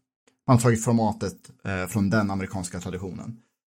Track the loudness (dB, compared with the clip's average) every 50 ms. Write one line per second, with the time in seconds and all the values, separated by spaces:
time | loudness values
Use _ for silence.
0 | _ _ _ _ _ _ _ _ _ 4 4 6 6 4 4 2 2 2 2 2
1 | 2 0 0 -2 -6 -8 -8 -10 -16 -20 -20 _ -8 -6 -4 -4 -4 -2 -2 0
2 | 2 2 2 2 2 2 -2 -4 -4 -6 -6 -6 -8 -8 -8 -10 -8 -8 -8 -8
3 | -10 -10 -10 -10 -12 -12 -14 -14 _ _ _ _ _ _ _